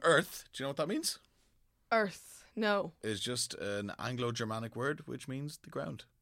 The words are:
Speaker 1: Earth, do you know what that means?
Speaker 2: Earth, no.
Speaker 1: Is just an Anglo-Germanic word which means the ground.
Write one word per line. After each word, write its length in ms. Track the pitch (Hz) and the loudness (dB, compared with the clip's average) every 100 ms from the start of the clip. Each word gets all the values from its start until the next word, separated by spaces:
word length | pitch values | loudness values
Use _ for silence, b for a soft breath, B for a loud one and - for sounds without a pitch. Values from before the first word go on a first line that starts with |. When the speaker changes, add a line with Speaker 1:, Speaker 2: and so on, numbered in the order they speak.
Speaker 1:
Earth, 420 | 165 151 - - - | 6 6 4 -8 -12
do 100 | - | -6
you 20 | |
know 60 | 139 | -4
what 60 | 139 | -2
that 100 | 151 | 0
means? 300 | 302 330 - _ _ _ _ _ _ _ | 0 -2 -4 _ _ _ _ _ _ _
Speaker 2:
Earth, 520 | 226 196 - - - - 208 | 2 2 -2 -18 -20 -10 0
no. 360 | 214 202 170 - | 4 4 0 -4
Speaker 1:
Is 180 | 110 101 | -2 -2
just 340 | 120 123 - | 0 0 -2
an 380 | - 98 101 101 - | -2 -2 -2 -2 -4
Anglo-Germanic 760 | 117 123 120 117 110 110 113 | -4 0 0 0 -2 -2 -4
word 280 | 113 139 151 - | -2 -2 -2 -6
which 220 | - - | -8 -6
means 300 | 135 147 - | -4 -6 -8
the 80 | - | -6
ground. 340 | 135 147 120 - _ | -4 -4 -6 -14 _